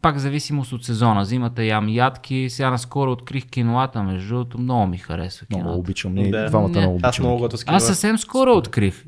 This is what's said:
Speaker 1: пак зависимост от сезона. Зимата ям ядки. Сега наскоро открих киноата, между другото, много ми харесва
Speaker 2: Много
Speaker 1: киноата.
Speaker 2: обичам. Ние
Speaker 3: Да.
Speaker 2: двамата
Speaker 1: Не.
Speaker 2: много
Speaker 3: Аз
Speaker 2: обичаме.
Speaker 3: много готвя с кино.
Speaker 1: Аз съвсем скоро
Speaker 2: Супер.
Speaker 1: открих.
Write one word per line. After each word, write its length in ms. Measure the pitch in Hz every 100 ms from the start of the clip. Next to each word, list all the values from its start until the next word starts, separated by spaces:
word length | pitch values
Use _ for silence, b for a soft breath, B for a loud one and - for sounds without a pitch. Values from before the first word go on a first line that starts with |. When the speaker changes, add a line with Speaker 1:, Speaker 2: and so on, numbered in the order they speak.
Speaker 1:
пак 160 | 170 143
зависимост 540 | 135 147 - 147 127
от 120 | 123
сезона. 400 | 120 110 120 104
Зимата 400 | 98 127 120 117
ям 240 | 110 107 104
ядки. 580 | 113 127 120 - 131 131
Сега 200 | 123 135
наскоро 400 | 127 - 139 135
открих 340 | 123 127 139 -
киноата, 560 | 127 117 120 131 117
между 260 | 95 92 98
другото, 300 | 123 123 120
много 280 | 123 123 98
ми 120 | 90
харесва 480 | - 82 87 - -
Speaker 2:
Много 100 | 95
Speaker 1:
киноата. 180 | 87 87
Speaker 2:
обичам. 360 | 87 98 95
Ние 160 | 92 98
Speaker 3:
Да. 160 | 107 107
Speaker 2:
двамата 220 | 107 101
Speaker 1:
Не. 100 | 98
Speaker 2:
много 200 | 95 90
Speaker 3:
Аз 60 | 123
Speaker 2:
обичаме. 200 | 120 123
Speaker 3:
много 120 | 120
готвя 180 | 120 113
с 60 |
кино. 120 | 139 185
Speaker 1:
Аз 100 | 196
съвсем 320 | 185 208 220
скоро 320 | - 262 262
Speaker 2:
Супер. 80 | 214
Speaker 1:
открих. 460 | 110 - 98 -